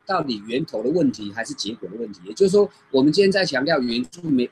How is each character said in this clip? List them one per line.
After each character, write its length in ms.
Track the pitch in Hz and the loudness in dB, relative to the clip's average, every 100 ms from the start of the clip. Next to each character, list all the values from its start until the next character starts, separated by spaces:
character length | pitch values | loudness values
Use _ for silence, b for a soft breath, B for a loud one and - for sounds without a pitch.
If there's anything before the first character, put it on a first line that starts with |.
| - | -4
到 160 | 185 | -4
底 180 | 151 110 104 | -2 -6 -4
源 180 | 120 | -6
头 200 | 160 104 | -4 -4
的 40 | 117 | -2
问 220 | 175 147 | 0 0
题 220 | 107 104 | -2 -8
还 120 | 98 | -10
是 80 | 113 | -10
结 200 | - - | -8 -10
果 140 | 117 - | -10 -12
的 80 | 208 | -10
问 160 | 226 | -12
题。 80 | 190 | -12
也 80 | 180 | -8
就 140 | - 190 | 0 4
是 40 | |
说， 180 | 196 196 b b | 4 2 b b
我 100 | 131 | 4
们 100 | 139 | 4
今 80 | 156 | 4
天 120 | 196 | 4
在 120 | 190 | 4
强 200 | 180 131 | 0 0
调 160 | 139 160 | 0 0
原 200 | 123 117 127 | 0 -4 -6
住 140 | - | -8
民， 260 | 170 131 123 | -2 0 0